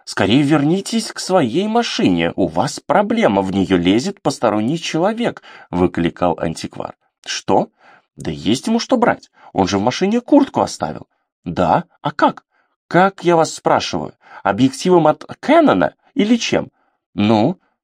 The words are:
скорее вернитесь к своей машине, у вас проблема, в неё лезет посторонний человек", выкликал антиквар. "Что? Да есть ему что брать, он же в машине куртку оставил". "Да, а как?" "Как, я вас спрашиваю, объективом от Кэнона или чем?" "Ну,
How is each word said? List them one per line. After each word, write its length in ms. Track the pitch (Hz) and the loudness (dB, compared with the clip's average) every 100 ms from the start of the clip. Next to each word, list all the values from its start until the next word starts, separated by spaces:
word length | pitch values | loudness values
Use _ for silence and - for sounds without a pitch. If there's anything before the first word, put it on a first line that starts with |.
| - | -10
скорее 340 | - 196 147 | -2 2 2
вернитесь 720 | 143 156 143 196 - 226 - | 4 2 2 0 -2 -6 -6
к 60 | - | -8
своей 500 | - 185 123 147 214 | -2 0 2 0 0
машине, 640 | 233 226 - 139 85 82 | -2 -2 0 0 2 0
у 120 | - 85 | 0 -2
вас 340 | 82 135 - | -2 -4 -4
проблема, 600 | - 170 208 233 175 98 | -2 0 0 0 2 2
в 100 | 95 | 0
неё 240 | 98 92 90 | 0 0 2
лезет 460 | 87 110 180 - | 2 2 0 -4
посторонний 560 | 151 - 117 107 110 165 | -4 0 0 0 -2 -4
человек", 640 | - 156 190 226 226 - - - - | -4 -2 -2 -2 -4 -6 -16 -20 -6
выкликал 680 | - 85 - 82 - 90 82 | 0 0 0 -4 -2 -2 -2
антиквар. 580 | 82 80 - - 50 - _ _ - | -6 -8 -12 -12 -14 -16 _ _ -12
"Что? 420 | - - 98 220 _ _ _ _ - | -8 0 0 0 _ _ _ _ -12
Да 140 | 139 | -10
есть 380 | - 101 262 220 | -6 -2 -2 -2
ему 100 | 233 | -4
что 160 | - 247 | -2 0
брать, 340 | 240 - - _ - | 0 -2 -8 _ -8
он 160 | - 90 | -2 0
же 80 | 101 | 0
в 40 | |
машине 400 | 107 - 190 240 | -2 -2 -2 -2
куртку 400 | - 285 277 - | 2 2 2 -2
оставил". 460 | 98 - 78 - - _ _ _ | -2 -4 -10 -10 -16 _ _ _
"Да, 400 | 87 85 82 131 - _ | -8 -2 0 0 -2 _
а 100 | 147 | -8
как?" 340 | - 294 - _ _ _ _ - | 0 0 -2 _ _ _ _ -2
"Как, 360 | 165 190 - | 2 2 0
я 120 | 170 165 | 0 2
вас 160 | 151 | 2
спрашиваю, 640 | - 165 127 - 85 69 - _ - | -2 0 0 -2 -6 -8 -14 _ -6
объективом 640 | 98 101 135 - 185 180 156 | -4 0 0 0 2 4 4
от 160 | 151 - - | 0 -6 -6
Кэнона 540 | - 330 277 98 76 - _ | 2 4 4 4 0 -4 _
или 220 | - 202 233 | -2 0 0
чем?" 340 | - - - _ _ _ _ | 0 -4 -4 _ _ _ _
"Ну, 440 | 92 104 110 127 190 _ _ | -2 2 4 2 -2 _ _